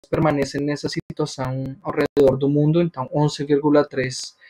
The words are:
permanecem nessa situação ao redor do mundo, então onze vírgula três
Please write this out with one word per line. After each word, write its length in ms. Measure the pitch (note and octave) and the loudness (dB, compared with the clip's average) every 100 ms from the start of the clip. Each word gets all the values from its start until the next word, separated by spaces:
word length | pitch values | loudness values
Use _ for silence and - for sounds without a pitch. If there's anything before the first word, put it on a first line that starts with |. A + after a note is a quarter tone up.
| - | -6
permanecem 520 | - D#3 C#3+ C3+ C#3+ | 0 2 0 -2 -4
nessa 260 | C#3+ C#3+ D3 | -4 -4 -6
situação 880 | E3 - - D3+ - C3 C3 C3 C3+ | -8 -10 -6 -6 -4 -6 -4 -8 -10
ao 100 | D#3 | -8
redor 460 | D3+ C#3+ - C3+ C3+ | -2 -2 4 4 4
do 120 | C#3+ | 0
mundo, 320 | D3 D3+ E3 | 2 4 4
então 280 | F3 C3+ B2+ | 0 -2 -6
onze 320 | D3 D3 - | 0 0 0
vírgula 400 | C#3+ C#3+ D3+ D3 C#3 | 0 2 4 4 2
três 480 | C#3 B2+ B2+ - _ - | -2 -6 -6 -12 _ -20